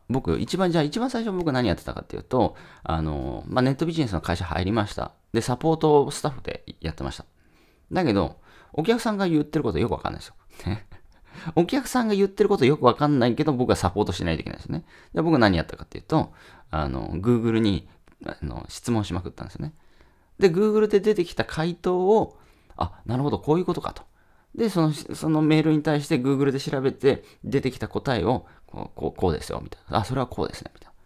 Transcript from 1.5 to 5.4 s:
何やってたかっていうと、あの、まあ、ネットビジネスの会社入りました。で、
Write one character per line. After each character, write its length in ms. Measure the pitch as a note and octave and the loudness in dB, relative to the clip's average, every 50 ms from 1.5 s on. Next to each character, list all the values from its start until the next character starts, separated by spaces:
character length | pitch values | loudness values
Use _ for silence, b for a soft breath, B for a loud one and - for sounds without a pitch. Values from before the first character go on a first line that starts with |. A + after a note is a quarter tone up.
何 160 | C3+ B2+ B2 G#2+ | 0 2 2 2
や 80 | E2+ | 0
っ 20 | D#2+ | -2
て 80 | - | -4
た 80 | - - | -10 -10
か 80 | - | -10
っ 20 | - | -10
て 120 | - - | -10 -10
い 40 | - | -12
う 20 | - | -8
と、 320 | - - F#2+ G2 F#2 B B B B B B | -2 2 2 2 2 B B B B B B
あ 180 | B - E2 D#2+ | B -4 -2 -2
の、 440 | D#2+ D#2 D2+ C#2+ C2 C2 B1 G#1 - | -2 -2 -4 -4 -6 -6 -8 -8 -10
ま 140 | - - B2 | -4 0 2
あ、 20 | |
ネ 100 | B2+ C3 | 2 2
ッ 40 | C#3 | 2
ト 100 | C3+ - | 0 -2
ビ 80 | E3 E3 | -4 0
ジ 80 | D#3+ | 0
ネ 60 | D3+ A#2 | -2 0
ス 60 | F#2+ | 0
の 80 | D#2+ | -4
会 160 | - - E2+ F2+ | -2 -2 -4 -4
社 80 | F#2 | -2
入 200 | F2 - D#2+ F#2 | -4 -2 -2 -2
り 60 | F#2 | 0
ま 160 | G#2+ A#2 G2+ G2 | 0 0 0 -2
し 80 | - | -4
た。 160 | - - - - _ _ _ - | -8 -8 -8 -10 _ _ _ -2
で、 80 | A#2 | -2